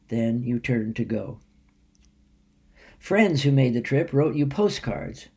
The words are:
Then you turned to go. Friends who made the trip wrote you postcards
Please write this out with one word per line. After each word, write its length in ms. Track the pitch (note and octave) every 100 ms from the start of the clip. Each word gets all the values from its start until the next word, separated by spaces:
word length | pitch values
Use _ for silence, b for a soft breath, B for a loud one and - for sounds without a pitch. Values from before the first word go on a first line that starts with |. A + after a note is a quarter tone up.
| -
Then 340 | A#2 A2+ A#2
you 160 | A#2+ A#2+
turned 380 | B2+ A#2+ A2 A2+
to 80 |
go. 340 | A2+ A2 F#2+ - _ _ _ _ _ _ _ _ _ _ _ _ _ b b b
Friends 460 | - G3+ G#3 C#3+
who 80 | C#3
made 220 | C#3 B2+
the 60 | A#2+
trip 320 | A#2+ C3+ -
wrote 220 | C#3 D3+
you 140 | D3 C#3+
postcards 800 | G#3 G#3 - - G2+ - - -